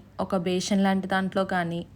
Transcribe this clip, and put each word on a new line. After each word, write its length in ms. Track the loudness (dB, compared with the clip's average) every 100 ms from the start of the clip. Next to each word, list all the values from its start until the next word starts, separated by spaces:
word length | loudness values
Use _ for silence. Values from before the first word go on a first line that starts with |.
| -10 -8
ఒక 160 | -2 -2
బేషన్ 480 | 0 -2 2 2
లాంటి 240 | 4 2 0
దాంట్లో 380 | -2 0 0 0
కానీ 400 | 0 -2 -4 -8